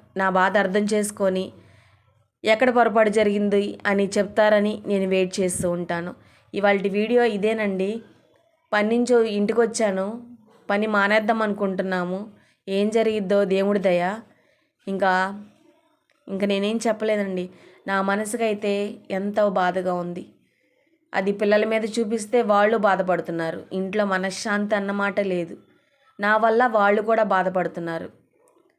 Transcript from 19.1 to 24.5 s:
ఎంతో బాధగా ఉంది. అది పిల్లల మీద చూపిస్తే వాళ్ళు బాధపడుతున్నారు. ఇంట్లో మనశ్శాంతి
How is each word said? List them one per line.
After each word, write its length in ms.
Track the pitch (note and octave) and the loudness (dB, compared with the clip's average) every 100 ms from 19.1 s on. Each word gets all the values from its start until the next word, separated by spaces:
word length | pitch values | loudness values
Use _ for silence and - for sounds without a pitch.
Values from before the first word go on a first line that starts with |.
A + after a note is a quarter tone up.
ఎంతో 380 | F#3+ G3+ G#3+ G#3 | -6 -2 0 2
బాధగా 440 | F#3+ F3+ F#3 F#3 | 2 0 0 -2
ఉంది. 320 | F3+ F3 F3 - _ _ _ _ _ _ _ _ | -4 -6 -10 -14 _ _ _ _ _ _ _ _
అది 180 | - G3 | -4 -2
పిల్లల 340 | G3+ G#3 G#3+ G#3+ | 0 2 2 2
మీద 200 | A3 A3 | -2 -2
చూపిస్తే 560 | A#3 G#3+ A3+ G#3 B3 | -4 -4 -4 0 0
వాళ్ళు 360 | G#3 G3+ G#3 A3+ | 4 4 4 4
బాధపడుతున్నారు. 840 | G3+ F#3 F#3 E3+ F3 E3 E3 F#3 - | 2 2 0 -2 -2 -4 -4 -6 -8
ఇంట్లో 320 | F#3+ F#3+ G#3+ G3+ | -6 -4 -2 0
మనశ్శాంతి 720 | F#3 F#3+ F#3 A3+ | -2 -2 -6 -4